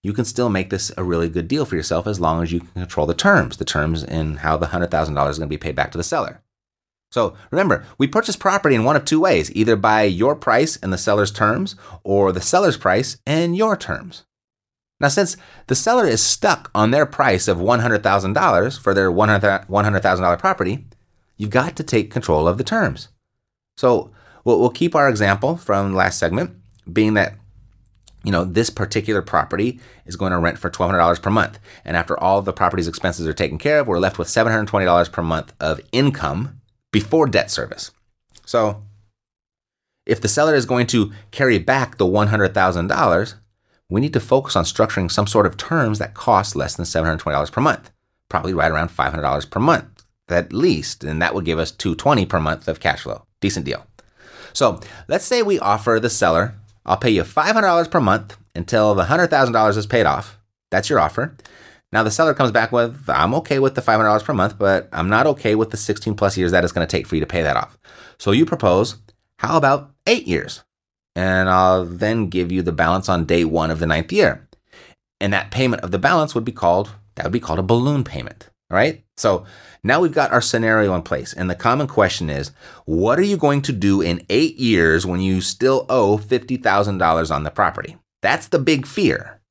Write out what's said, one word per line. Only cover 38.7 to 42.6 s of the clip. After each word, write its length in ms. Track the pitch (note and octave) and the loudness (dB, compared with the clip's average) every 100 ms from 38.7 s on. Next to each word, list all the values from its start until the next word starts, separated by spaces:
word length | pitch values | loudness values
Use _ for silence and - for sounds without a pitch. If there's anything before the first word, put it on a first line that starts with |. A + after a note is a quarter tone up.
| G#2 - _ _ _ _ _ _ _ _ _ _ _ | -4 -16 _ _ _ _ _ _ _ _ _ _ _
if 160 | - - | -4 -2
the 80 | G#2 | 0
seller 260 | - D#3 | 2 4
is 100 | D3 | 2
going 220 | A2+ B2 A#2+ | 2 0 2
to 240 | A#2+ G2 - - | 2 0 -4 -16
carry 280 | - C3 G#2 | 0 2 2
back 380 | E2 C3+ B2 - | 2 0 0 0
the 80 | |
one 220 | F#2 G2+ G#2 | 2 2 2
hundred 260 | G#2+ F#2+ | 2 2
thousand 340 | G2 | 2